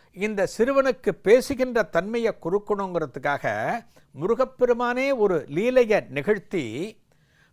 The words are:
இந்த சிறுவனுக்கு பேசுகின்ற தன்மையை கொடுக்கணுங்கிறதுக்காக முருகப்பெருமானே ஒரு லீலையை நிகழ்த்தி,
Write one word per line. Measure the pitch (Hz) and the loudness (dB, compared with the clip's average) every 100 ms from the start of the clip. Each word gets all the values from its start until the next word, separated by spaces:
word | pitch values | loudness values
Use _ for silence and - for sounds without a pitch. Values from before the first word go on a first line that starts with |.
| _ | _
இந்த | - 208 202 185 - | -6 -4 -2 -4 0
சிறுவனுக்கு | 240 277 269 254 - | 0 2 2 0 -4
பேசுகின்ற | - 185 247 - 262 254 233 | -2 4 4 4 -2 -2 0
தன்மையை | 208 170 190 233 226 - | 0 -2 -2 -2 -2 -4
கொடுக்கணுங்கிறதுக்காக | - 202 202 208 190 175 151 139 143 143 135 104 127 226 - _ _ | -2 -2 -2 -4 -2 -4 -6 -4 -4 -2 -2 -4 -4 -6 -10 _ _
முருகப்பெருமானே | 131 175 226 254 - 247 233 240 247 269 269 | -8 -2 0 -2 0 0 0 0 -2 -2 0
ஒரு | 208 170 123 | 2 0 -2
லீலையை | 143 233 254 233 202 117 | -2 2 4 4 2 0
நிகழ்த்தி, | 135 143 208 - 190 120 117 208 - _ _ _ _ _ | -6 -2 -2 -2 -6 -6 -8 -10 -12 _ _ _ _ _